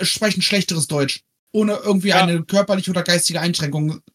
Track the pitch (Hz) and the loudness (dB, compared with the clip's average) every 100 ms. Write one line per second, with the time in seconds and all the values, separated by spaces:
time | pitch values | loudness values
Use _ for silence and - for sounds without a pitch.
0 | - - 214 185 - 202 - 165 139 147 | -4 0 -2 0 0 0 0 -4 -2 -2
1 | 143 - _ _ _ 214 208 202 208 196 | -2 -4 _ _ _ -2 0 0 0 0
2 | 196 185 185 170 160 196 202 190 185 180 | 4 4 4 2 0 0 2 0 0 -4
3 | 175 175 - 160 170 165 151 151 151 156 | 0 0 0 -2 -2 -2 -2 -2 -4 -4
4 | _ | _